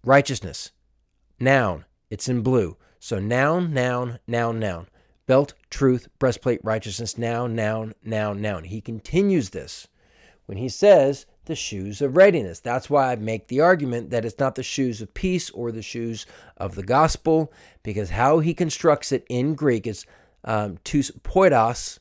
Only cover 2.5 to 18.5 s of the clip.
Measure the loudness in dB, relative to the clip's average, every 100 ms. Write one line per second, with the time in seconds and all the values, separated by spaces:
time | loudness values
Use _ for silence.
2.5 | 2 0 -6 _ _ -8 -6 -2 0 0
3.5 | 0 -2 -2 -2 -2 -6 -10 -6 -2 -2
4.5 | -2 -4 -6 -12 _ _ _ 2 2 2
5.5 | -6 _ 0 2 2 -4 _ -2 -2 -4
6.5 | -4 -2 -4 -6 -10 -10 -6 -4 -4 -4
7.5 | -4 -4 -4 -8 -12 -6 -4 -4 -4 -6
8.5 | -6 -8 -12 -10 -12 -4 0 2 0 -2
9.5 | -10 -12 -16 -20 _ _ _ _ _ -14
10.5 | -8 -8 2 8 8 6 0 -10 _ -10
11.5 | -8 -8 -8 -8 -4 0 6 6 6 -4
12.5 | -8 -6 -6 0 2 2 -2 -4 -6 _
13.5 | 2 4 4 0 -6 -4 -4 -4 -2 -2
14.5 | -2 -8 -2 -2 -2 -10 -4 -2 -2 -4
15.5 | -8 -8 -8 -10 -8 -8 -8 -14 -20 -20
16.5 | _ -10 -8 0 4 4 2 2 2 2
17.5 | _ -20 _ -8 -6 -4 2 4 4 2